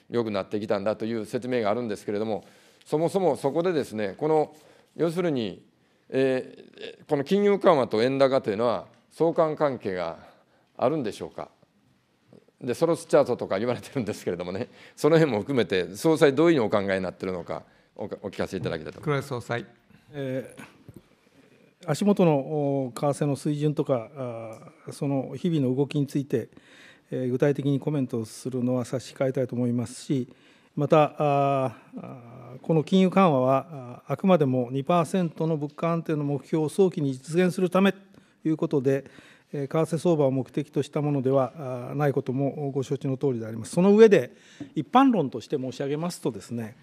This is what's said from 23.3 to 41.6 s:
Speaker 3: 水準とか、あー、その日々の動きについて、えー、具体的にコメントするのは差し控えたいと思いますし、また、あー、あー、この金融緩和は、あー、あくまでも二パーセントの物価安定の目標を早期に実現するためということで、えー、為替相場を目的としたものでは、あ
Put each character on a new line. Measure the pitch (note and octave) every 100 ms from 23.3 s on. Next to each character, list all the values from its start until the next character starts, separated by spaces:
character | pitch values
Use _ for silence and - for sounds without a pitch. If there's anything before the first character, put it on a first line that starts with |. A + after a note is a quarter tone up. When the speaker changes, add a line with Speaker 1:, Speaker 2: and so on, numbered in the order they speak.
| C3+
Speaker 3:
水 | D#3+ D3
準 | D3+
と | D3
か、 | D3 C3 A2 C#3
あ | B2+ A2+ A2+ A2 - - -
ー、 |
そ | - D3
の | C#3 B2+ C3+
日 | F#3
々 | D#3+
の | B2+ B2+
動 | C#3
き | D3+
に | C#3
つ | D3
い | C3+
て、 | B2 - - _ - - - -
え | C3+ B2+
ー、 |
具 | B2+
体 | D3
的 | C#3+ C#3
に | C#3
コ | D3+
メ | D3+
ン | B2+
ト | A#2 A2
す | - C3+
る | B2+
の | B2 B2+
は | A#2+
差 | C3
し | -
控 | - C3+
え |
た | C3
い | B2
と | B2
思 | B2
い |
ま | A#2+ A2+
す | -
し、 | - C#3+ B2 - _ _ _ -
ま | C#3+
た、 | D#3+ D3 -
あ | D3+ C#3 C#3 C#3 C3 A2+ - B3+
ー、 |
あ | B2 C3 A#2 - - -
ー、 |
こ | -
の | D#3+
金 | D3 F#3+
融 | F#3
緩 | F#3+ F#3+
和 | C#3
は、 | B2+ C3+ C3 D3 B2 B2 -
あ |
ー、 |
あ | C#3+
く | F#3+
ま | F3+
で | C#3+
も | B2+ A#2+
二 | C3+
パ | C#3 F3
ー | D#3
セ | G3
ン | F3
ト | - D#3+
の | D#3+
物 | D3 -
価 | E3
安 | E3+
定 | D#3+ D#3
の |
目 | C#3+ C#3+
標 | - E3 D3+
を |
早 | - F#3+
期 | D#3+
に | C#3+
実 | C3 - D#3+
現 | F3+
す | E3+
る | F3+
た | F#3
め | G3
と | - - - _ _
い | D#3+
う | D#3
こ | E3
と | D3+
で、 | C3 C#3 C#3 - - - _
え | D3 C#3
ー、 |
為 | D#3+ D#3+ D#3+
替 |
相 | F3+ D#3+
場 | C#3
を |
目 | C3 B2
的 | - C#3+
と | -
し | C#3+
た | D#3+
も | D3
の | C#3+
で | B2+
は、 | C3+ C3
あ | E3